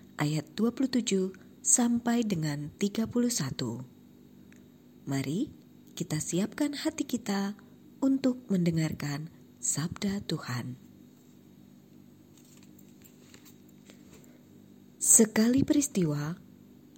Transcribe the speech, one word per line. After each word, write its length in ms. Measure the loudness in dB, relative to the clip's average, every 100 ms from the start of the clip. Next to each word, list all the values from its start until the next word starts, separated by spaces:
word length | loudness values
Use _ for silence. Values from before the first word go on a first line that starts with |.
| -16 -4
ayat 320 | 0 0 -4
dua 160 | -2 -2 0
puluh 160 | 0
tujuh 400 | 0 0 0 -2 -6 -20 -8
sampai 640 | 2 4 4 2 0 0 0
dengan 480 | 0 -2 -4 -8 -4
tiga 320 | -2 -2 -2
puluh 240 | 0 0
satu. 480 | 0 -4 -4 -6 -6 -12 -18 -20 -20 -20 -20 -20 -20 -20 -20 -20 -18 -6
Mari 400 | -4 -2 -4 -6 -10 -20 -20 -18 -10
kita 240 | -4 -4
siapkan 560 | -2 -2 -2 -2 -4 -2
hati 320 | -6 -4 -4
kita 480 | -4 -2 -2 -4 -8 -18 -20 -20 -2
untuk 400 | 0 2 2 0 0
mendengarkan 800 | 2 2 2 -2 -4 -6 -8 -10 -16 -20 -8
sabda 560 | -4 -2 -4 -4 -4 -4 -4
Tuhan. 480 | -6 -4 -8 -8 -12 -18 -20 -20 -20 -20 -20 -20 -20 -20 -20 -20 -20 -20 -20 -20 -20 -20 -20 -20 -20 -20 -20 -20 -20 -20 -20 -20 -20 -20 -20 -20 -20 -20 -20 -20 -20 -20 -20 -20 -20 -20 -4
Sekali 640 | 6 8 8 4 4 4
peristiwa, 800 | 4 2 2 0 0 0 -4 -8 -14 -20 -20 -20 -20